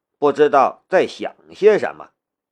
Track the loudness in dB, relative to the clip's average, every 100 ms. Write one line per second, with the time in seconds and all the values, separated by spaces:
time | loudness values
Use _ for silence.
0 | _ -4 -2 2 2 2 0 -4 -4 -2
1 | -2 -6 -14 -16 _ 0 2 2 -2 -12
2 | -20 _ _ _ _